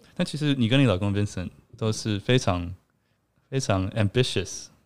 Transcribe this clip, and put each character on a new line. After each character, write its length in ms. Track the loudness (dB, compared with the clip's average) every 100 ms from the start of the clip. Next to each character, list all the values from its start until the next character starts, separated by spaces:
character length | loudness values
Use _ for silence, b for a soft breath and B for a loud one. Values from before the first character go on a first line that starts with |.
| _
但 100 | -6
其 140 | -6 -2
实 160 | 0
你 140 | 2 2
跟 120 | 4
你 60 | 4
老 100 | 4
公 160 | 0
Vincent 380 | 0 -2 -4 -10 -12 _ -6
都 160 | -4
是 260 | -2 -4 -2
非 180 | 2 2
常， 360 | 2 -2 -4 -10 _ _ _ _ _ _ _
非 100 | -4
常 300 | 0 0 0
ambitious， 760 | 0 0 2 0 -2 -6 -10 -18 _